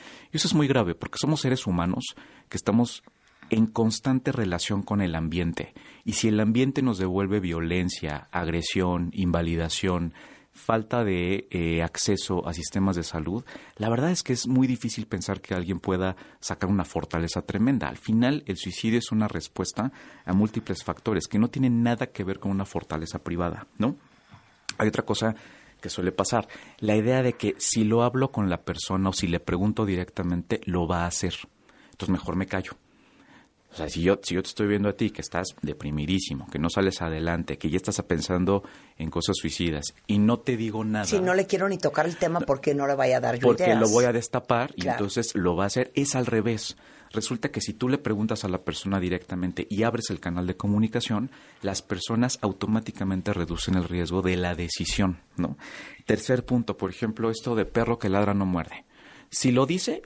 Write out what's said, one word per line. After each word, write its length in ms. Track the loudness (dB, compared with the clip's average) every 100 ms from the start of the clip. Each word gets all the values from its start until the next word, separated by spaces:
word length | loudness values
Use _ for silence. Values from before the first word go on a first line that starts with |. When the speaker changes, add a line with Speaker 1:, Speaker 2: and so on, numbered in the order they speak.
| -20 -20 -8
Speaker 1:
Y 60 | -2
eso 100 | 2
es 80 | 4
muy 120 | 4
grave 280 | 4 4 0
porque 240 | -6 -2
somos 220 | 0 2
seres 260 | 2 0 0
humanos 480 | 0 0 -2 -4 -12 -20 -20 _
que 80 | -4
estamos 460 | 2 4 2 -2 -16 _ _ _ -2
en 160 | 2 2
constante 640 | 4 0 2 0 0 0
relación 500 | -2 0 -2 0 -2
con 200 | 0 0
el 120 | 0
ambiente. 600 | 0 -2 0 0 -2 -8 -12 -20 -10
Y 100 | -4
si 160 | 0 2
el 100 | 4
ambiente 420 | 4 4 2 2
nos 160 | 0 0
devuelve 420 | 0 0 2 0
violencia, 880 | 0 -2 0 0 0 -2 -6 -8 -6
agresión, 800 | -4 -2 -2 -2 0 2 2 -2
invalidación, 1000 | -2 0 2 0 -2 -2 -2 -2 -2 -4 -10 -20 -20 _
falta 520 | -16 -2 -2 0 0
de, 440 | 0 0 0 -2 -2
eh, 320 | -2 0 2
acceso 640 | 0 -2 0 0 0 -2 -2
a 60 |
sistemas 420 | -4 -4 0 2 0
de 80 |
salud, 400 | -2 -4 -4 -4 -8 -18 -20 -4
la 120 | 0
verdad 200 | 2 2
es 120 | 0
que 100 | -2
es 140 | -2 2
muy 200 | 4 4
difícil 380 | 2 -2 -6 -6
pensar 360 | -6 -4 -6
que 120 | -2
alguien 260 | -4 -2 -2
pueda 360 | 0 0 0 -2 -14 -14
sacar 300 | -8 -4 0
una 140 | 2 0
fortaleza 560 | -4 -2 -2 -2 -4
tremenda. 440 | -4 0 2 2 -2
Al 100 | -8
final, 460 | -2 2 2 0 -4
el 100 | -6
suicidio 420 | -6 -4 0 0
es 120 | 2
una 160 | 0 0
respuesta 640 | -2 -8 -6 -4 -2 -4 -6 -20 -16 0
a 80 |
múltiples 500 | 2 2 0 -6 -6
factores 440 | -4 -4 0 0 0
que 100 | 0
no 100 | 0
tienen 340 | 2 2 4
nada 240 | 2 2 -2
que 160 | -4
ver 160 | -6 -4
con 120 | -2
una 140 | -2 -2
fortaleza 540 | -6 -4 -6 -4 -6
privada, 480 | -6 -2 -2 -4 -12 -2
¿no? 180 | -2 -2 -12 _ _ -20 _ _ -12 0
Hay 100 | 0
otra 160 | 0 -2
cosa 300 | 0 0 -2 -10 -20 -20 _
que 80 | -10
suele 220 | -2 -2
pasar, 360 | 0 2 2 -2 -12 -20 -4
la 180 | 2 4
idea 280 | 4 4
de 100 | 2
que 220 | 0 -2 0
si 260 | 0 2
lo 200 | 4 4
hablo 280 | 4 2 0
con 180 | 0 0
la 120 | 0
persona 480 | -4 -6 -2 0 2
o 40 |
si 120 | 0 0
le 120 | 0
pregunto 440 | 0 0 0 0 0
directamente, 760 | 0 -4 -4 -2 -2 -2 -4 0
lo 220 | 0 2
va 180 | 0 0
a 20 |
hacer. 260 | -2 -4 -6 -14 _ _ -20 -20
Entonces, 180 | -10 -2
mejor 260 | -2 0 -4
me 100 | -2
callo. 280 | -4 -6 -14 _ _ _ _ -20 -20 _ _ _
O 40 | -8
sea, 120 | -6
si 120 | 0
yo, 180 | 2 2
si 140 | 0 -4
yo 80 |
te 60 | -4
estoy 180 | -2 0
viendo 220 | 2 0
a 40 |
ti 180 | 0 -2
que 100 | -2
estás 340 | -6 -4 -6 -6
deprimidísimo, 840 | -8 -6 -6 -4 0 0 0 -8 -8
que 80 | -4
no 100 | -2
sales 320 | 2 0 0
adelante, 560 | -4 -2 -2 -2 -4 -4
que 120 | -2
ya 80 | -2
estás 240 | -2 -4
pensando 600 | 0 -2 0 0 2 2 0 -20 -20 _
en 120 | -6
cosas 280 | -2 -2 -2
suicidas 580 | -2 -2 -2 -2 -6 -12 -2
y 120 | 4
no 200 | 4 4
te 180 | 0 -2
digo 260 | -2 -4
nada. 220 | -2 -2 0
Speaker 2:
Si 140 | 0
no 120 | 2
le 140 | 2 2
quiero 220 | 0 0
ni 80 | 0
tocar 280 | 0 0 -2
el 120 | 0
tema 240 | 0 0
porque 340 | 0 0 2 0
no 100 | 0
le 100 | 2
vaya 220 | 4 2
a 20 |
dar 140 | 2 4
yo 80 | 4
Speaker 1:
Porque 160 | 6
Speaker 2:
ideas. 160 | 4 4
Speaker 1:
lo 80 | 6
voy 140 | 6 6
a 60 |
destapar 640 | 2 0 -4 2 2 2 -4
y 60 |
Speaker 2:
Claro. 160 | -2 0
Speaker 1:
entonces 360 | 0 0 -2 0
lo 200 | 2 2
va 80 |
a 40 | 0
hacer. 240 | 0 0 0
Es 200 | 0 0
al 100 | 2
revés. 500 | 2 2 -2 -6 -12 -18 -20 -8
Resulta 360 | -4 -2 -2 -4
que 120 | -4
si 120 | -6
tú 140 | -2 0
le 100 | 0
preguntas 460 | 0 0 0 -2
a 60 | -2
la 120 | -2
persona 380 | -4 -6 -2 0
directamente 680 | 0 -2 -4 -4 -4 -4 -4
y 140 | 0
abres 260 | 0 0 -4
el 100 | -6
canal 280 | -4 -4 -4
de 100 | -2
comunicación, 720 | 0 2 2 0 -2 -2 -4 -10 -20 -8
las 200 | -6 -6
personas 580 | -6 -8 -2 0 0 0
automáticamente 920 | -2 -2 0 0 -2 -6 -2 -2 -2
reducen 420 | -2 -2 -2 0 0
el 100 | 0
riesgo 360 | -2 0 0
de 140 | 2 0
la 160 | 0 -2
decisión, 640 | -4 -4 -4 2 0 0 _ -4
¿no? 200 | -4 -4 -14 -16 -18 -18 0
Tercer 400 | 0 2 0 2
punto, 320 | 0 0 -2
por 120 | -4
ejemplo, 400 | -2 -6 -2 -2
esto 260 | -2 -2 0
de 100 | 0
perro 340 | 0 2 0
que 100 | 2
ladra 240 | 2 4
no 120 | 2 2
muerde. 400 | 0 -4 -10 _ -20 -20 -20 -8
Si 220 | 0 4
lo 140 | 4 4
dice 360 | 2 0 -4